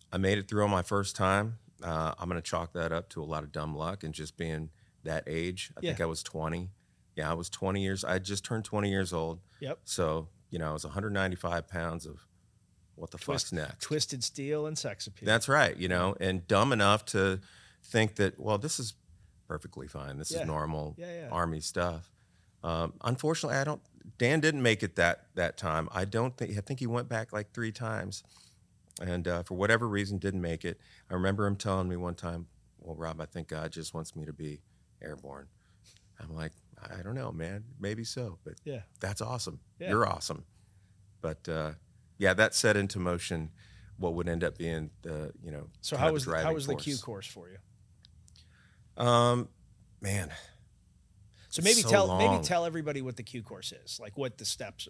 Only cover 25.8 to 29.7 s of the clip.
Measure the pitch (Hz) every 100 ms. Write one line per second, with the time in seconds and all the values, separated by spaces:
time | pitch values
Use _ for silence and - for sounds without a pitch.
25.8 | 80 90 98 113 123 127 117 101 98 131
26.8 | 123 120 127 117 107 104 104 - 113 104
27.8 | 117 107 92 98 - - - _ _ _
28.8 | _ - 90 87 87 87 87 90 101